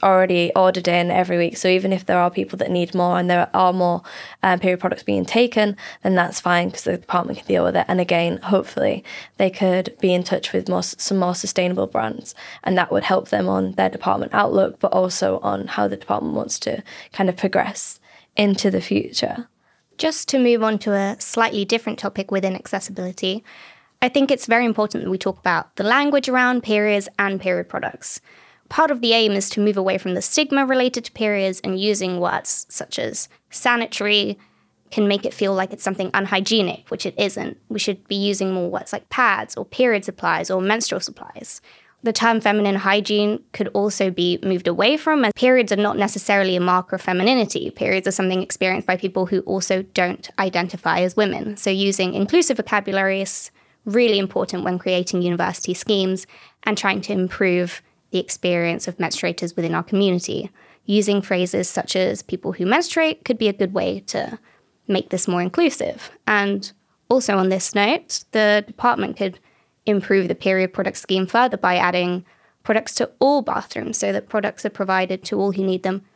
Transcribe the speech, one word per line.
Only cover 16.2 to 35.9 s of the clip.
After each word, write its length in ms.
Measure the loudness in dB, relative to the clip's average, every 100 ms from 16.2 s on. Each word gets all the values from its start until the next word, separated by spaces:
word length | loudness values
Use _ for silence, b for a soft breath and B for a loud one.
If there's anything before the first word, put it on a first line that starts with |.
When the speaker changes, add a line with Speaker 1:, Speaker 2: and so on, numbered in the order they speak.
| -2 -4
Speaker 1:
wants 240 | -4 -4
to 240 | -4 -6 B B B
kind 160 | -2 0
of 60 | 0
progress 640 | 0 0 0 -4 -8 -8 b b b 0
into 320 | 2 2 2
the 100 | 0
future. 680 | 0 -2 -2 -4 -4 -4 -10 _ _ _ _ -4
Speaker 2:
Just 300 | -2 -2 0
to 120 | 2
move 220 | 4 4
on 160 | 2 0
to 120 | 0
a 240 | 0 0 -2
slightly 420 | -2 0 0 0
different 340 | -2 -2 -4 -6
topic 320 | -6 -6 -4
within 240 | -2 -2
accessibility, 920 | -4 -6 -6 -6 -8 -8 -6 -4 -4 B B B B B _
I 80 | 0
think 200 | 2 2
it's 160 | 2 2
very 200 | 2 2
important 400 | 0 -2 -2 -4
that 40 |
we 80 | -2
talk 220 | -4 -2
about 340 | 0 0 -2 -4
the 80 | 2
language 420 | 2 4 2 2
around 360 | 2 2 2
periods 440 | 0 2 2 0 -2 -4
and 220 | -2 -2
period 300 | -2 -2 -4
products. 500 | -6 -8 -8 -10 -12 b b b b _
Part 240 | 2 2
of 80 | 2
the 140 | 2
aim 180 | 4 4
is 180 | 2 -2
to 100 | 0
move 160 | 2 2
away 200 | 0 -2
from 160 | -2
the 80 | -2
stigma 440 | 0 0 2 2 2
related 400 | 2 2 -2 -8
to 80 |
periods 480 | -4 -2 0 0 -2
and 160 | -4 -2
using 400 | 0 0 -2 -2
words 460 | 0 -2 -4 -6 -6
such 320 | -8 -6 -6
as 300 | -4 -6 -8 b _
sanitary 880 | -2 2 2 0 -4 0 2 0 -4 b b b _ _
can 160 | 0 2
make 180 | 2 -2
it 80 |
feel 200 | -2 0
like 180 | 0 -2
it's 120 | -4
something 280 | -6